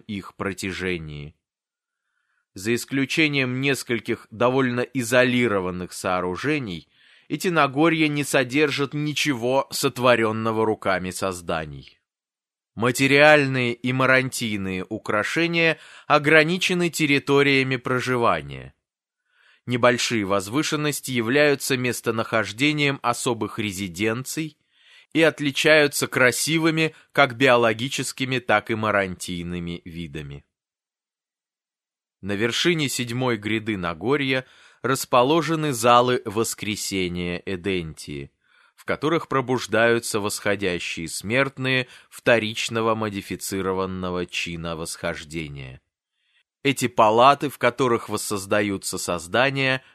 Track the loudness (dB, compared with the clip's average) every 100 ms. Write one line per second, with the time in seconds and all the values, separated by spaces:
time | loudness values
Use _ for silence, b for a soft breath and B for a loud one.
0 | -8 -10 -10 -8 -6 -6 -8 -6 -4 -6
1 | -8 -12 -14 -18 _ _ _ _ _ _
2 | _ _ _ _ _ -8 -2 -2 -2 -4
3 | -2 0 0 0 -2 -2 -2 -2 -2 -4
4 | -4 -6 -6 -2 0 2 0 -2 -4 -4
5 | 0 2 4 2 2 0 -2 -6 -10 -6
6 | -4 -2 -2 -4 -4 -4 -4 -10 -12 b
7 | b b b -4 0 2 2 4 2 4
8 | 0 0 0 0 0 2 0 0 -4 -4
9 | -4 -2 -2 -2 0 0 -2 -2 -2 2
10 | 4 4 2 0 -2 0 0 0 0 -2
11 | -2 -4 -4 -4 -4 -6 -6 -12 -18 _
12 | _ _ _ _ _ _ _ -2 0 2
13 | 4 6 8 6 4 0 -2 -2 -2 2
14 | 4 4 2 -4 -4 -2 -4 -4 -6 -8
15 | -2 -2 0 -2 0 2 0 0 B B
16 | B 2 6 6 6 2 0 0 0 0
17 | 2 2 4 4 4 4 2 -2 -2 -2
18 | 0 2 2 0 -4 -12 -14 _ _ _
19 | _ _ b b b b -4 4 4 4
20 | 0 0 2 0 0 -2 -2 -2 -2 -4
21 | -4 -2 2 4 4 2 0 0 0 -2
22 | -2 -2 0 0 -2 0 0 2 0 0
23 | -2 -2 -2 -2 -4 -4 -6 -4 -6 -2
24 | -2 -2 -6 -6 -8 _ b b b b
25 | b 2 4 2 -2 2 6 6 6 0
26 | -2 2 2 2 0 2 2 2 0 B
27 | B 2 2 4 4 6 4 0 -4 -4
28 | -6 -6 -4 -2 2 0 2 -2 2 2
29 | 0 -4 -8 -6 -6 -6 -6 -10 -10 -12
30 | -10 -10 -12 -16 _ _ _ _ _ _
31 | _ _ _ _ _ _ _ _ _ _
32 | _ _ -6 -2 -2 0 0 0 -2 -4
33 | -4 -2 -2 -2 -2 -4 -2 -4 -4 -4
34 | -2 0 0 -2 -4 b b b -4 -4
35 | 2 4 4 4 2 -2 -2 2 6 6
36 | 6 0 -2 -2 -2 -2 -6 -6 -4 -2
37 | -2 -2 -4 -6 -6 -6 -4 -4 -6 -12
38 | -12 -12 -12 _ b b b b -6 -2
39 | 0 -2 -2 -2 0 -2 0 4 4 2
40 | 0 -4 -4 -4 -2 -2 -2 -2 -6 -8
41 | -8 -8 -4 -2 -2 -4 -2 -2 -4 B
42 | B -4 2 2 2 -4 -4 -2 0 0
43 | -2 -6 -8 -8 -6 -4 -2 -2 -4 -4
44 | -6 -4 -6 -6 -6 -8 -8 -8 -10 -8
45 | -8 -8 -10 -10 -10 -12 -16 -18 _ _
46 | _ _ _ _ _ _ -2 -2 0 4
47 | 6 8 6 6 -2 0 -2 2 0 0
48 | -2 -6 -4 -6 -2 0 0 -2 -6 -8
49 | -4 -6 -2 0 0 0 -2 -4 b